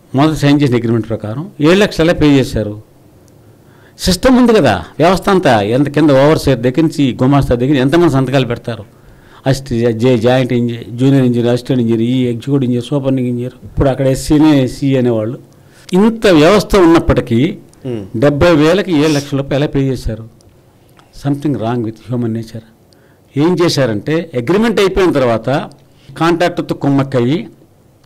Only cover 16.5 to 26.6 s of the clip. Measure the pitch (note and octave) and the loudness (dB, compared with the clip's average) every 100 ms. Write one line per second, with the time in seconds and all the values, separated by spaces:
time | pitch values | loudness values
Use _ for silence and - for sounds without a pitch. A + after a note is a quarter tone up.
16.5 | G#3 - G#3 E3 E3 E3 C3 - A#2 D#3 | 4 2 2 4 4 2 0 0 0 0
17.5 | G#3 - - C3+ A#2 G2 A2 C#3 C#3+ F3 | -4 -16 -16 -10 -10 -8 -2 0 2 2
18.5 | D#3+ D#3 F#3+ G3 D#3 D#3 D3 C#3 C3+ C#3 | 2 2 0 0 0 0 -2 -4 -6 -4
19.5 | C3+ D3 C#3+ C3+ B2 - G#2+ A2+ - _ | -4 -2 -2 -2 -4 -6 -10 -12 -20 _
20.5 | _ _ _ _ _ _ - C#3+ C#3 D3+ | _ _ _ _ _ _ -10 -6 -4 -4
21.5 | A#2+ A2 B2 A2 A2 G2+ B2 A#2 A2+ A2 | -4 -4 -4 -6 -10 -8 -6 -4 -6 -10
22.5 | A2+ - _ _ _ _ _ _ C3+ D#3+ | -16 -20 _ _ _ _ _ _ -2 -2
23.5 | F3 E3+ D3+ B2+ G#2 C#3+ D#3+ E3+ B2+ A#2+ | 0 0 0 0 -2 -4 -4 -4 -6 -2
24.5 | F#3+ A#3 G3+ G3 - F3+ C#3+ B2+ A2+ B2+ | 0 0 0 0 2 0 2 0 0 -2
25.5 | D3 G#3 - _ _ - - E3 E3+ F3 | -4 -6 -14 _ _ -20 -4 -2 0 0
26.5 | E3+ | -2